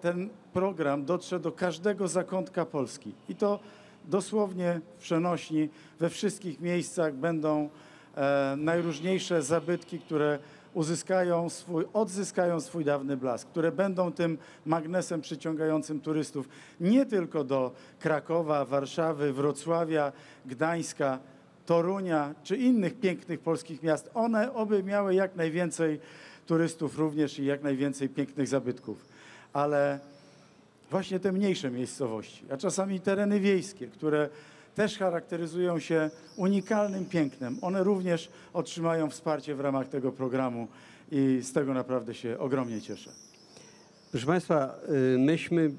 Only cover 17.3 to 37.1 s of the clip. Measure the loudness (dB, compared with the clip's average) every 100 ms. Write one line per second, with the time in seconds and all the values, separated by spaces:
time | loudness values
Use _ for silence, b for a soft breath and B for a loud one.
17.3 | -2 0 0 0 -4 B B 0 0 0
18.3 | 0 2 0 2 0 -2 -2 0 0 0
19.3 | 2 0 0 -2 0 2 2 0 -2 B
20.3 | B -10 -2 0 0 -4 -2 0 0 -8
21.3 | B B -8 2 2 2 0 0 0 0
22.3 | -6 -4 2 4 4 2 0 0 0 -4
23.3 | -4 0 -2 -4 -4 0 0 0 0 2
24.3 | 2 0 0 0 2 2 0 4 4 2
25.3 | 0 0 0 -2 0 0 0 B B B
26.3 | B 0 2 2 0 -4 0 0 2 0
27.3 | 0 -2 0 0 0 0 0 -4 -2 -4
28.3 | -2 0 0 -2 -6 -8 -12 -14 B B
29.3 | B B -2 2 2 2 0 -8 B B
30.3 | B B B B _ -4 -4 -2 -2 0
31.3 | 2 2 0 -2 -4 -4 -4 -4 -4 -8
32.3 | -14 -10 -4 -2 0 -2 -2 0 2 2
33.3 | 4 4 2 0 -10 -12 -4 2 2 2
34.3 | B B B B -2 0 2 0 0 -2
35.3 | -4 -2 0 0 0 2 2 2 -4 B
36.3 | -2 2 2 2 2 2 -2 -2